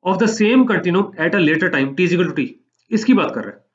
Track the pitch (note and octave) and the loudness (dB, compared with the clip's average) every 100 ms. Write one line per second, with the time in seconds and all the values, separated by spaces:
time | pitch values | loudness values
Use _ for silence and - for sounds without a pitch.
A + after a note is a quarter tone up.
0 | F3+ F#3 A3 - G#3+ C4 B3 F#3 F3+ F3+ | -2 0 0 2 2 4 4 2 0 0
1 | G3+ - D#3+ G3 D#3 D#3+ F3+ C#3+ C3+ C#3 | -2 -2 -2 0 0 0 -2 -2 -4 -2
2 | F3 F3 F3 - A#2+ - _ _ _ A3 | 0 0 -2 -2 -6 -8 _ _ _ -4
3 | - G#3 D#3 - G2+ - _ | 2 2 0 -6 -12 -16 _